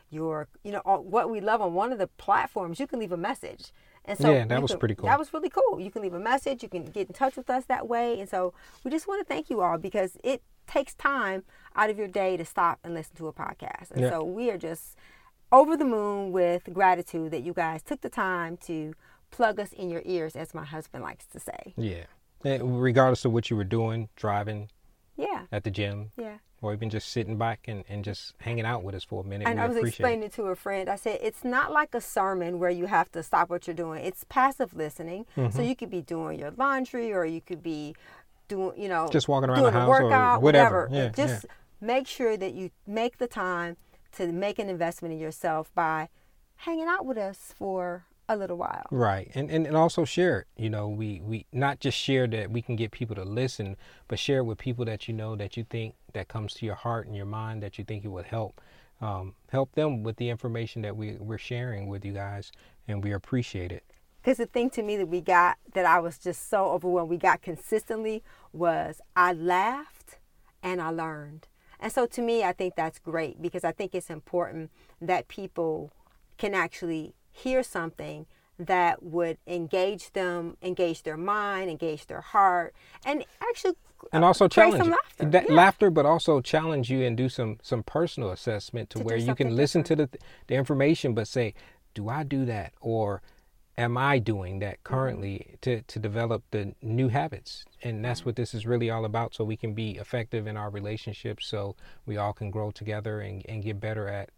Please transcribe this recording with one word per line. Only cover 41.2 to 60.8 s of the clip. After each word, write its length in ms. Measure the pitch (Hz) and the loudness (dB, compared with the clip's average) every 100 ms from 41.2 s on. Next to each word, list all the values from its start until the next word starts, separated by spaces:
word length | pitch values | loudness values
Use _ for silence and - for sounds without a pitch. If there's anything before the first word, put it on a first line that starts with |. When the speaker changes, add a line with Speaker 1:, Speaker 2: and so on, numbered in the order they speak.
| 285 113 | 0 0
Speaker 2:
yeah. 60 | - - - - | -8 -20 -20 -10
Speaker 1:
make 260 | 214 262 262 | 0 0 -2
sure 300 | - 233 214 | -2 0 0
that 160 | 190 | -4
you 160 | 175 180 _ - | -6 -10 _ -8
make 320 | 220 240 - | -2 -2 -2
the 80 | 247 | -6
time 480 | 220 185 175 170 175 - - - | -4 -2 -2 -4 -8 -20 -20 -20
to 200 | - 175 | -4 -2
make 260 | 170 202 202 | 0 -2 -2
an 100 | 196 | -6
investment 460 | 175 170 - 170 | -2 -2 -4 -8
in 60 | 160 | -6
yourself 500 | 160 - 175 156 160 | -8 -4 -2 -2 -2
by 340 | - 160 160 160 _ _ _ _ _ | 0 0 0 -4 _ _ _ _ _
hanging 300 | 339 330 330 | -6 -4 0
out 180 | 381 262 | -2 -2
with 100 | 226 | -4
us 380 | 196 196 - - | -4 -8 -18 -10
for 500 | 196 185 180 180 _ _ - | -4 -4 -4 -6 _ _ -4
a 80 | 214 | -2
little 200 | 185 175 | -2 -4
while. 300 | - 50 - | -4 -6 -4
Speaker 2:
Right. 400 | 131 110 98 - | 2 2 2 -4
And, 160 | 139 147 | -6 -2
and, 160 | 160 151 | 0 2
and 100 | 156 | 6
also 280 | 165 - | 6 4
share 360 | 147 - 180 104 | 0 2 2 2
it. 60 | - - | -4 -6
You 140 | 110 | -4
know, 180 | 107 104 | -2 -4
we, 320 | 107 110 95 | -4 -4 -6
we 260 | 107 110 - | -6 -6 -6
not 280 | 127 139 139 | 0 0 0
just 180 | 127 - | -2 -2
share 280 | - 131 123 | 2 2 2
that 220 | 110 101 | 0 -4
we 120 | 117 | -4
can 140 | 120 113 | -4 -4
get 160 | 110 | -4
people 240 | - 117 98 | -4 -6 -6
to 80 | |
listen, 520 | 92 110 131 - 98 98 - - - | -6 -2 -2 -4 -8 -8 -16 -20 -8
but 100 | 107 | -4
share 180 | - 135 | 2 2
it 60 | |
with 140 | 117 104 | 2 -2
people 260 | 131 120 | -4 -4
that 240 | 117 107 - | -4 -6 -6
you 60 | |
know, 200 | 110 110 107 | -6 -6 -6
that 200 | 101 117 | -8 -8
you 80 | |
think, 300 | 110 117 110 - - | -8 -6 -8 -12 -12
that 160 | 104 92 | -10 -8
comes 260 | 113 107 | -8 -8
to 120 | - 110 | -6 -8
your 80 | 95 | -6
heart 300 | 117 117 113 | -4 -6 -6
and 80 | 104 | -8
your 100 | 101 | -8
mind, 360 | 110 110 110 | -8 -8 -8
that 160 | 104 - | -10 -10
you 60 | |
think 200 | 107 104 | -10 -8
it 40 | 107 | -8
would 180 | 90 - | -10 -8
help, 340 | 113 101 - - - _ _ | -6 -6 -10 -20 -20 _ _
um, 340 | 110 92 95 - - | -8 -6 -8 -14 -4
help 220 | 135 135 | -2 0
them 300 | 151 151 120 | 0 0 0
with 140 | 110 110 | -4 -4
the 120 | 120 | -4
information 540 | 117 123 117 117 117 | -4 -4 -4 -6 -6